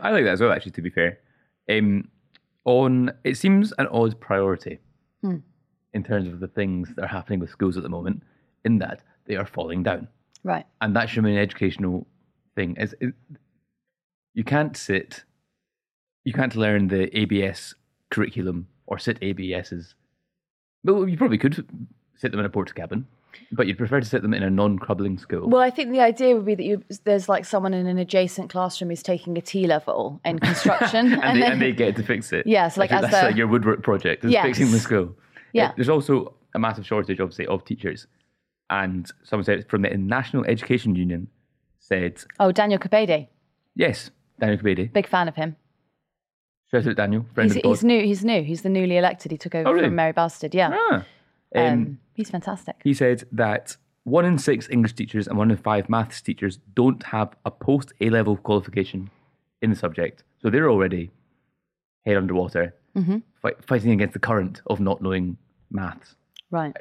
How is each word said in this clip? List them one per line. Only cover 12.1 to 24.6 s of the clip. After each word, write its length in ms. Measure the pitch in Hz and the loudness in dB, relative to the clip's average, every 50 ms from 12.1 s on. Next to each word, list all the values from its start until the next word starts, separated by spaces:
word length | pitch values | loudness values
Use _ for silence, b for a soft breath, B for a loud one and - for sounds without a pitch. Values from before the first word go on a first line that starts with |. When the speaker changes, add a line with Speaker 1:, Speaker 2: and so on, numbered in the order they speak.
| _ _ _ _ _ _ _ _ - | _ _ _ _ _ _ _ _ -8
Speaker 1:
thing. 200 | - 98 87 85 85 | -6 -6 -4 -4 -6
Is 180 | 107 101 - - | -6 -8 -8 -6
it, 140 | 120 123 - _ _ - 147 - _ _ _ _ _ _ _ _ _ _ _ _ _ _ _ _ _ _ - | -8 -8 -8 _ _ -20 -20 -20 _ _ _ _ _ _ _ _ _ _ _ _ _ _ _ _ _ _ -8
you 100 | 110 107 | -6 -4
can't 320 | - 135 147 151 151 - | 0 0 0 0 -2 -4
sit, 480 | - - - 98 95 - - - - - _ _ _ _ _ _ _ _ _ _ _ _ _ _ _ _ _ _ _ - | -10 -4 -2 -2 -2 -2 -6 -16 -20 -20 _ _ _ _ _ _ _ _ _ _ _ _ _ _ _ _ _ _ _ -8
you 100 | 131 110 | -6 -2
can't 220 | - 131 127 120 | 0 -2 -2 0
learn 320 | 113 110 107 104 101 101 92 | 0 2 2 4 2 2 2
the 280 | 98 95 95 90 - 110 | 2 0 0 0 0 -2
A 80 | 107 | 0
B 180 | 101 107 101 95 | 0 0 0 0
S 300 | 95 92 - - - - _ _ _ _ _ _ - | -2 -4 -8 -14 -18 -20 _ _ _ _ _ _ -8
curriculum 560 | - - 107 - - - 92 92 87 87 87 - _ _ _ - | -4 -2 -2 -2 -4 -6 -6 -4 -4 -6 -8 -12 _ _ _ -10
or 100 | 101 - | -8 -6
sit 180 | - - 113 - | -4 -4 -4 -4
A 120 | 95 98 98 | -4 -6 -6
B 200 | 92 95 92 90 | -6 -6 -6 -6
Ss. 420 | 92 - - 95 87 82 - _ _ _ _ _ _ _ _ _ _ _ _ _ _ _ _ _ _ - | -6 -8 -8 -12 -14 -14 -16 _ _ _ _ _ _ _ _ _ _ _ _ _ _ _ _ _ _ 0
Well, 240 | 180 196 208 185 190 | 2 2 2 2 0
you 100 | 175 156 | 0 2
probably 200 | 254 240 110 107 | 2 2 2 4
could 280 | - 139 151 170 - - - - 113 - _ _ _ _ _ _ | 2 2 0 0 -8 -12 -12 -16 -16 -16 _ _ _ _ _ _
sit 140 | - 120 | -6 -6
them 80 | - 104 | -4 -2
in 60 | 104 | -4
a 40 | 98 | -2
Portakabin, 560 | - 104 92 - - - 85 82 101 107 135 - _ _ _ B B B B B | -2 -4 -6 -6 -8 -12 -10 -8 -6 -8 -8 -8 _ _ _ B B B B B
but 160 | B 123 123 92 | B -2 -2 -2
you'd 100 | 101 90 | -2 -4
prefer 220 | 120 110 135 143 | -2 0 0 0
to 60 | 123 | -2
sit 160 | 110 - 123 | 0 -4 -2
them 120 | 92 107 107 | 0 0 -2
in 100 | 101 98 | 0 0
a 60 | 95 | 0
non-crumbling 680 | 95 95 | 2 2